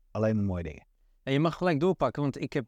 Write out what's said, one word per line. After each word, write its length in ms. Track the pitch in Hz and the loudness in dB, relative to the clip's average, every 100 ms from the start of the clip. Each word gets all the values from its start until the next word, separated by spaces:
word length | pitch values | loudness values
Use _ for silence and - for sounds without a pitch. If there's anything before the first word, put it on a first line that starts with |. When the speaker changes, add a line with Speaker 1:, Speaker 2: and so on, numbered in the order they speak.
| _ | _
Speaker 1:
alleen 240 | 107 110 110 | 0 2 2
maar 100 | 101 | 0
mooie 180 | 90 | -2
dingen. 220 | 80 73 - _ _ _ | -6 -10 -18 _ _ _
Speaker 2:
En 100 | - | 0
je 60 | 139 | 2
mag 160 | 165 - | 2 0
gelijk 240 | 180 143 | 0 2
doorpakken, 420 | 180 180 131 127 | 2 2 0 0
want 200 | 143 - | -2 -2
ik 120 | 135 | -4
heb, 120 | 147 | -4